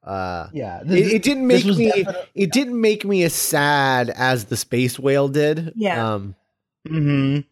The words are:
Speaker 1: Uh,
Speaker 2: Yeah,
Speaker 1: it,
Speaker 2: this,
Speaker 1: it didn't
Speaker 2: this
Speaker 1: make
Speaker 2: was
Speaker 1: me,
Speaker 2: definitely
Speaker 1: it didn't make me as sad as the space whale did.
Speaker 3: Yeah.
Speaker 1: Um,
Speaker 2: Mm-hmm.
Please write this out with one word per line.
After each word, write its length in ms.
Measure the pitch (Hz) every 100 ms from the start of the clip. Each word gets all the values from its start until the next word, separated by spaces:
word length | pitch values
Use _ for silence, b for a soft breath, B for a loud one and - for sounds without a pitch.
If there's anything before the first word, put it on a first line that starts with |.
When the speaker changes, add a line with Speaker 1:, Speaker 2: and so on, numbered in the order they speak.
Speaker 1:
Uh, 460 | - 95 92 87 82
Speaker 2:
Yeah, 280 | 151 110 87
Speaker 1:
it, 60 | 151
Speaker 2:
this, 240 | 180 185
Speaker 1:
it 80 | 220
didn't 260 | - 277 254
Speaker 2:
this 160 | 240
Speaker 1:
make 40 | 190
Speaker 2:
was 100 | 185
Speaker 1:
me, 80 | 226
Speaker 2:
definitely 340 | 202 190 180 -
Speaker 1:
it 180 | - 196
didn't 280 | 247 269 240
make 240 | 220 214
me 180 | 196 196
as 100 | 170
sad 760 | - - 156 143 147 135 127 120
as 340 | - 127 127 101
the 100 | 120
space 420 | - 120 127 123
whale 300 | 135 139 139
did. 440 | 143 147 156 165 226
Speaker 3:
Yeah. 380 | 208 170 113
Speaker 1:
Um, 200 | 107 98 95 _ _ _ _ 160
Speaker 2:
Mm-hmm. 520 | 160 147 143 135 143 143